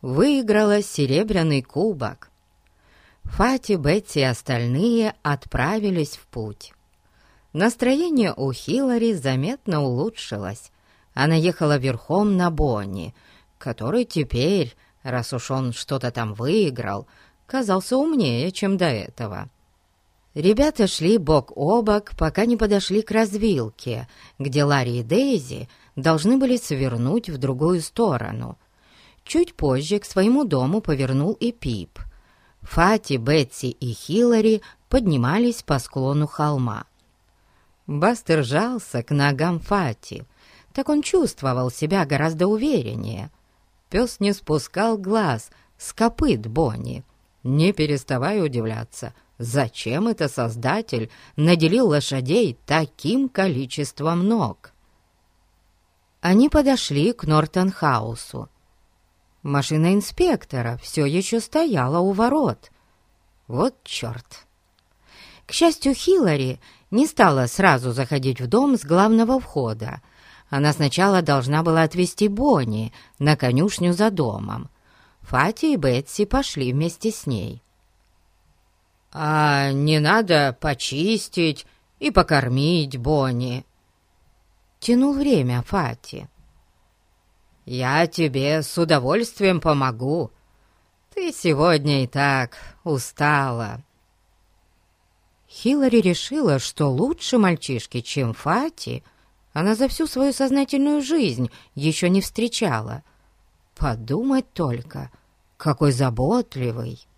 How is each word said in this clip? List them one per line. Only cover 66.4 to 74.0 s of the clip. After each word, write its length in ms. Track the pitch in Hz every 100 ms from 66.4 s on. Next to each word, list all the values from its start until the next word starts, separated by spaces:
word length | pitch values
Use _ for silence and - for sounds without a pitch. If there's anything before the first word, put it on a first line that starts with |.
| 131 127 - _ _
не 160 | 208 302
стала 400 | - 202 135 123
сразу 460 | - 196 139 127
заходить 480 | 120 131 143 131 123
в 60 | 127
дом 300 | 208 285 254
с 60 |
главного 560 | 143 170 208 226 226 262
входа. 640 | 247 - 120 110 110 - _ _ - - _
Она 240 | 139 147
сначала 480 | 147 147 - 190 190
должна 420 | 170 139 127 147
была 200 | 165 160
отвезти 440 | 160 170 180 - 208
Бонни 640 | 202 285 208 120 107 110 - - _
на 180 | 143 151
конюшню 560 | 127 123 190 - 175
за 180 | 175